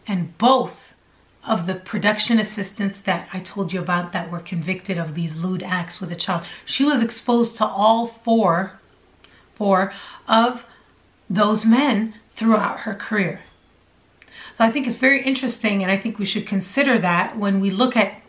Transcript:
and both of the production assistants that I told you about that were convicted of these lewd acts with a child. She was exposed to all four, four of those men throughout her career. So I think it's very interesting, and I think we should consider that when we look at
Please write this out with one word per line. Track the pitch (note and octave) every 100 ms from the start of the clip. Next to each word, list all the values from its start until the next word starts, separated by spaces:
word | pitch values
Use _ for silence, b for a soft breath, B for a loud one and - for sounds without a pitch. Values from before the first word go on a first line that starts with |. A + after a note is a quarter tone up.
| -
and | F#3+ D#3+ -
both | A#3+ C4 - - - _ _ _ _ _ -
of | G#3 E3+
the |
production | F3+ - G#3 G3+ G#3 - A3+
assistants | G#3+ - F#3+ - G3 -
that | - E3+ -
I | F#3
told | F3+ G3+ F3+
you | F3+
about | F3+ F3 F3
that | F3 E3+
were | F3
convicted | - F3 D3+ F#3 - F3
of | D#3 D3+
these | E3 D#3+
lewd | F3+ F#3
acts | - F3+ F3 -
with | E3+
a | F3
child. | - E3+ B B
She | B -
was | C#4+ C4+
exposed | A3+ - - A#3+ A3+ -
to | G#3+
all | F#3+ G#3+ A3+ A#3
four, | - - A3+ G3 E3 G3 - _ _ _ _ - b b -
four | G3+ F#3 G3 B B B -
of | A3+ A#3+ B3 - b b b _ _ -
those | F3+ G#3+ G#3+ A3
men | A#3+ C#4+ G3+ A3 - _
throughout | - A3+ G#3+ F#3+ -
her | A3+
career. | G3 - G#3+ F3 - - _ _ _ _ _ _ _ _ B B -
So |
I | A3+
think | C#4 B3
it's | A#3
very | C4 C#4
interesting, | C4+ C4 B3+ - G#3+ G3+
and | F#3
I | G3
think | A3+ G#3+
we | G3
should | G#3+ -
consider | G3 F#3 - C#4 A3+
that | F3 F3 G#3+ A3
when | G3+ G3
we | G3
look | F#3+ B3 A#3
at | G3 -